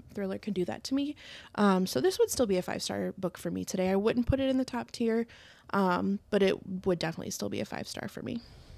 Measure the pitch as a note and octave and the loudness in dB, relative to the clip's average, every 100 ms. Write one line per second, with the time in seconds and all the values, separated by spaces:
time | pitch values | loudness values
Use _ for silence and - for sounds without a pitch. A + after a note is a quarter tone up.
0 | - - G3 G3+ - F#3+ F3 - - C4+ | -10 -6 -4 -4 -4 -2 -2 -4 -4 -2
1 | C#4+ D4 - - - - G#3 F#3 F#3 B3+ | -2 -6 -14 -18 -8 2 4 6 4 2
2 | E4+ F#4 A4+ - A#3 F3+ - - - G3 | 2 4 4 4 2 2 0 -4 -4 -2
3 | F#3 F#3+ F3+ - F3 F3+ F#3 F#3+ F#3 G3 | -4 -2 -4 -4 -6 -4 -4 0 2 2
4 | G#3+ A#3 A#3 C4+ C4+ C4 C4 A#3+ A#3 - | 2 2 2 2 2 0 0 -4 -6 -2
5 | A3+ A3+ A#3 - - - - G3 F#3+ F3+ | 2 2 0 -8 -20 -20 -4 2 4 2
6 | G3 G3 - G#3 F#3+ - - F#3 F#3+ E3+ | 2 -2 0 4 4 2 -4 -4 0 0
7 | E3 E3 - - G#3 - - - - - | -2 -4 -8 -6 -6 -6 -6 -8 -8 -8
8 | - - - A#3 - - - | -10 -8 -8 -8 -10 -18 -20